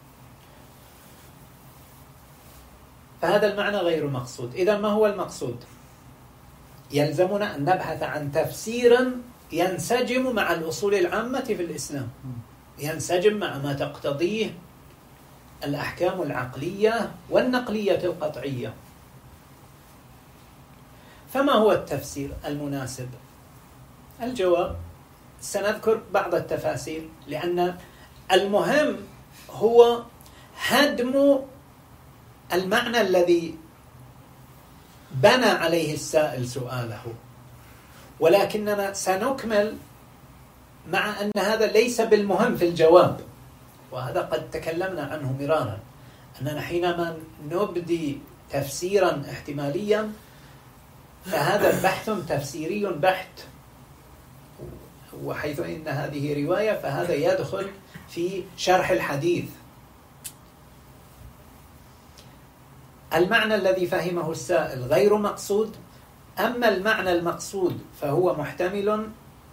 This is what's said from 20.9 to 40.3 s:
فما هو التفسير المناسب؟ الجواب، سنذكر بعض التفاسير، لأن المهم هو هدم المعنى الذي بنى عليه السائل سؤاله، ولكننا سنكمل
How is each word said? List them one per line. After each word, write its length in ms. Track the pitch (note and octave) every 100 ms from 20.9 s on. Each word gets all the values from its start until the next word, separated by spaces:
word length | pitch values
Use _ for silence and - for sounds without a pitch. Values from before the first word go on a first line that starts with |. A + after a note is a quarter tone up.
| - - - -
فما 200 | C4 C#4+
هو 200 | A3+ G#3+
التفسير 580 | E3+ - C#3+ - C#3+ C#3 - D#3
المناسب؟ 640 | C#3+ C#3+ C#3 B2+ - B2+ - - - - - - - - - - -
الجواب، 540 | A#3+ B3 F3+ E3+ F#3+ - - - - - - -
سنذكر 600 | - G3+ G3+ G#3+ A3 A3 -
بعض 220 | F#3+ F3
التفاسير، 760 | E3 - D#3+ D3+ - D#3+ D#3+ D#3+ - -
لأن 500 | D3+ F3 F3 F3+ F3 - - - - -
المهم 640 | F#3+ G3+ G3+ E3+ D4 C4+ - - - - - -
هو 520 | - A3 A#3 A#3 A#3+ - - - - - - -
هدم 760 | B3 C#4+ A3 B3 C#4 C#4+ C4+ - - - - - - - - - - -
المعنى 480 | F3+ F#3+ A#3 A#3 A#3
الذي 540 | F#3+ F3+ F3 E3+ D#3+ - - - - - - - - - - - - - - - -
بنى 360 | C3 C#3 B3+ A3
عليه 480 | F3 E3 E3 D3
السائل 540 | D3+ - D#3 D3+ C3 A#2+
سؤاله، 540 | C3 B2 B2+ A2+ G#2+ A#2+ A#2 - - - - - - - - - -
ولكننا 720 | D#3+ G3 G3 G#3+ G#3 G3+ G3
سنكمل 840 | - F#3+ F#3+ B3+ - A3+ G#3 G#3+ - - - - - -